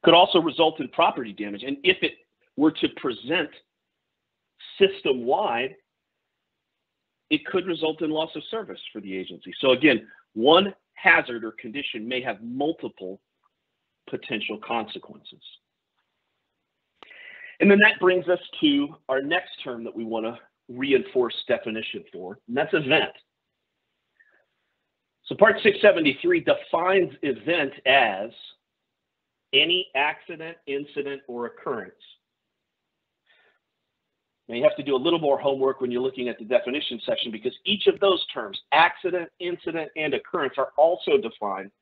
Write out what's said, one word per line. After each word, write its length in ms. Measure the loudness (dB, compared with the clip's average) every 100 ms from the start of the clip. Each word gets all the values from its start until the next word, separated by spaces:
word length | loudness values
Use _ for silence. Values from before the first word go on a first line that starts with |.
could 120 | 8 8
also 240 | 8 4
result 400 | 0 2 2 2
in 100 | -8
property 440 | 0 0 0 -10
damage, 300 | -10 -10 -10
and 140 | -8 -2
if 140 | 0 0
it 120 | -2 -6 _ _ _ 0
were 140 | 0
to 180 | 2 -6 -4
present 520 | -8 -8 -4 -4 -4 -10 _ _ _ _ _ _ _ _ _ _ -20 2
system-wide, 920 | 2 2 -4 -2 -2 -2 -2 -2 -6 -10 _ _ _ _ _ _ _ _ _ _ _ _ _ _ _
it 160 | -4 -2
could 220 | -4 -4
result 340 | -4 -4 -2
in 80 | -4
loss 220 | -4 -4 -8
of 60 | -10
service 300 | -10 -10 -14 -14
for 100 | -14
the 140 | -10 -10
agency. 380 | -10 -14 -18 -2
So 100 | 2
again, 360 | 4 4 2 -2 -20 _
one 400 | 0 6 6 4 -6 _
hazard 500 | -2 4 4 2 -10
or 100 | -10
condition 540 | -12 -12 -10 -10 -10 -6
may 140 | -6
have 200 | -6 -8
multiple 800 | -10 -4 -4 -4 -10 -12 -14 -14 _ _ _ _ _ _ _ _ -12
potential 500 | -12 -8 -8 -8 -10 -6
consequences. 760 | -6 -6 -12 -18 -20 -20 -20 -20 -20 _ _ _ _ _ _ _ _ _ _ _ _ _ _ -20 -20 -20 -20 -20 2
And 120 | 6
then 80 | 8
that 200 | 6 6
brings 280 | 2 2 0
us 120 | -2 -4 0
to 280 | 2 2 -2 -8 -4
our 120 | -4
next 300 | -2 -4 -4 -14
term 200 | -12 -10
that 120 | -10 -8
we 80 |
want 220 | -6 -4 -6
to 120 | -10 _ _ -18
reinforce 640 | -8 0 0 2 0 0 -2 -4
definition 560 | -2 -2 -8 -10 -12 -14
for, 260 | -16 -14 -16 -8
and 80 | -4
that's 180 | -2
event. 380 | -2 0 0 0 -8 _ _ _ _ _ _ _ _ _ _ _ _ _ _ _ _ _ _ _ _ -14
So 100 | 4
Part 220 | 4 6
six 160 | 2 6
seventy-three 640 | 6 6 2 0 0 0 2
defines 680 | 0 0 0 2 2 0 -4
event 520 | -4 -4 -2 -2 -2 -2 4
as 440 | 4 4 -2 -8 -12 -20 _ _ _ _ _ _ _ _ _ _
any 340 | 0 0 -2 -2 -2
accident, 600 | -2 -4 -14 -14 -14 -14 -8
incident, 540 | -8 -6 -8 -8 -10 -12
or 200 | -10 -10
occurrence. 460 | -10 -8 -8 -8 _ -20 _ _ _ _ _ _ _ _ _ _ _ _ _ _ _ _ _ _ _ _ _ _ _ -12
Now, 80 | 2
you 80 |
have 140 | 2 2
to 60 |
do 120 | -2 0
a 20 |
little 220 | 0 0
more 180 | 0 0
homework 440 | 0 0 0 0
when 100 | -4
you're 100 | -2
looking 280 | -4 -4 -8
at 100 | -8
the 60 | -2
definition 560 | 0 0 -6 -6 -8 -6
section, 280 | -4 -4
because 180 | -6 -8 -8 -4
each 220 | 2 2
of 120 | 2
those 260 | 2 0 -2
terms, 240 | -8 -10 -12 _
accident, 580 | 4 4 2 -6 -6 -8 _
incident, 500 | -8 -6 -6 -6 -8 -6
and 160 | -4
occurrence, 400 | -4 -4 -4 -4 -2
are 120 | -4 2
also 400 | 2 2 2 2
defined 540 | 2 -6 -6 -6 -10 _